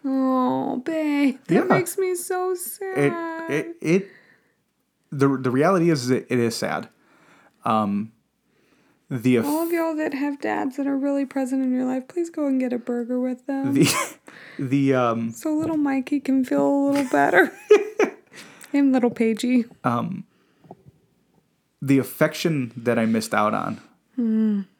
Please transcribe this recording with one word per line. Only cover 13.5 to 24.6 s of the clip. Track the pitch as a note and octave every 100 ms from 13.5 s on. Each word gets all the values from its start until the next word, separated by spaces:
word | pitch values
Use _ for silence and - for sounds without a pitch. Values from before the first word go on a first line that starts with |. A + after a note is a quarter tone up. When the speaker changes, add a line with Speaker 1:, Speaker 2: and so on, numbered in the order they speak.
| C4+ C4+
Speaker 2:
The, | C#4 - C6 C6 - -
<laughs> | - - -
the, | C3+ C#3 C3+
um, | C3 A#2+ A2+ A2+
Speaker 1:
So | A2+ D#4
little | D#4 D#4+ D#4
Mikey | C#4+ C4+ B3+ D4
can | - C4 B3+
feel | C#4+ C#4
a | C#4 C#4
little | C#4 C4
better. | C#4+ - F4+ F4 - -
Speaker 2:
<laughs> | G#4 - - G#4 - _ - - - -
Speaker 1:
And | C#4+ C#4
little | C4 A#3+
Pagey. | - A3+ G#3+ B3 B3+ A3+ -
Speaker 2:
Um, | B2 A#2+ A#2 - - _ _ _ _ - - _ _ _ _ _ _ _ _ _
the | C3+ C#3
affection | A#2+ - D#3 - F3 D3+ B2 A#2+
that | A#2 A#2
I | A2+
missed | A2+ A2
out | G#2 G#2+
on | G#2+ - A2 - _ _ -
Speaker 1:
Hmm. | A#3 A3 A3 G3+